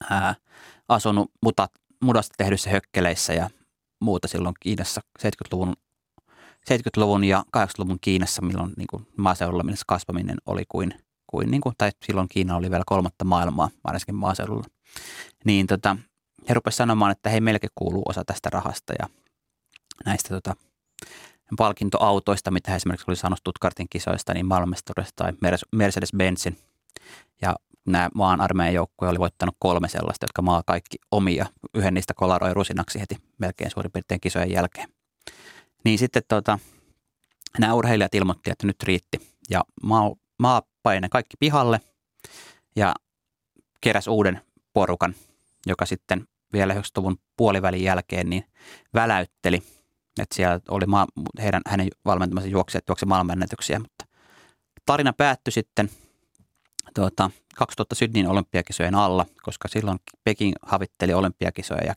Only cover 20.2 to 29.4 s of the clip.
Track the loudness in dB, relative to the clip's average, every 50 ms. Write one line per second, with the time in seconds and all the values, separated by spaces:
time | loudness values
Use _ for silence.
20.2 | -4 -6 -8 -6 -6 -6 -8 -8 _ _ _ _ _ _ _ -20 -20 -20 -20 -20
21.2 | -20 -20 _ _ _ -4 0 2 2 2 2 0 -2 0 2 4 4 4 4 4
22.2 | 2 0 0 0 0 0 -2 0 0 -2 -4 -2 -2 -4 -4 -4 -4 -4 -4 -2
23.2 | -2 -2 -2 -2 -4 -8 -4 -2 -2 -2 -2 -4 -6 -8 -8 -6 -4 -2 -4 -2
24.2 | -4 -4 -4 -2 0 0 2 2 0 0 -4 -6 -10 -8 -6 -6 -6 -6 -6 -4
25.2 | -4 -4 -4 -2 0 0 0 -2 -2 -2 0 2 2 2 2 0 -4 -2 0 0
26.2 | 0 0 0 -2 -4 -6 -6 -8 _ _ _ _ _ _ -20 -20 -20 -20 -20 -20
27.2 | -20 _ _ _ -2 -2 -2 -4 _ _ _ _ _ 0 2 2 0 0 0 0
28.2 | 2 2 2 2 0 0 2 0 2 2 2 0 -2 -4 _ -4 -2 -2 0 0
29.2 | -2 -2 -2 -2